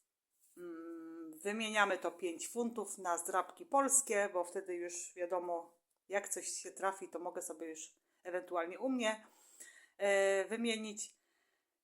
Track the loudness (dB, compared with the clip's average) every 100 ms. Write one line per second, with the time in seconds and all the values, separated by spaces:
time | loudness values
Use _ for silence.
0 | _ _ _ _ _ -14 -10 -10 -10 -10
1 | -10 -12 -12 -6 -2 0 2 6 6 4
2 | 0 -2 -4 -4 -6 -2 -2 -2 -6 -4
3 | 0 0 2 0 0 -4 2 4 6 4
4 | 4 4 4 2 -2 -4 -4 -4 -4 -6
5 | -8 -4 0 0 0 -2 -4 _ _ _
6 | -2 -2 -2 -4 -4 -6 -8 -2 -2 -2
7 | -6 -6 -6 -6 -6 -8 -8 -10 -14 _
8 | _ _ -6 -6 -2 -2 -2 -2 0 2
9 | 2 0 -6 _ -20 -20 -20 -20 -16 0
10 | 4 6 6 4 2 0 0 0 -4 -8
11 | -10 -12 _ _ _ _ _ _